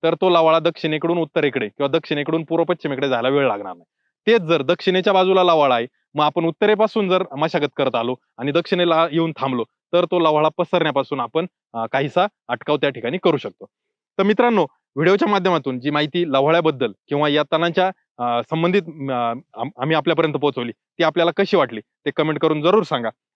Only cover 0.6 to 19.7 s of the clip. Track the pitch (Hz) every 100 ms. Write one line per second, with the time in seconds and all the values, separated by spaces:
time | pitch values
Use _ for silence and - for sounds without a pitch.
0.6 | 160 160 160 156 165 175 160 - 147 131
1.6 | 107 _ 139 156 - 147 143 165 160 170
2.6 | 165 175 156 131 139 123 123 143 135 101
3.6 | 98 87 _ _ _ _ - 226 160 165
4.6 | - 175 - 180 185 190 185 190 180 165
5.6 | 143 123 117 _ _ 147 151 170 165 160
6.6 | 208 208 214 220 196 180 185 135 160 175
7.6 | 143 - 135 120 117 127 _ - 131 147
8.6 | 170 180 175 160 165 156 165 - 135 127
9.6 | 113 _ _ 175 175 180 160 151 156 -
10.6 | 175 180 156 139 127 139 117 156 180 _
11.6 | _ 117 113 135 143 - 202 _ _ 120
12.6 | - 147 143 127 120 175 185 151 110 _
13.6 | 98 _ _ _ _ - 196 214 240 220
14.6 | 151 _ _ - 160 196 - 202 185 170
15.6 | 139 127 131 147 151 175 170 135 139 165
16.6 | 160 139 120 98 _ 143 147 147 147 160
17.6 | 170 165 185 185 _ _ 120 120 113 156
18.6 | 170 190 165 156 139 123 120 117 _ -
19.6 | 123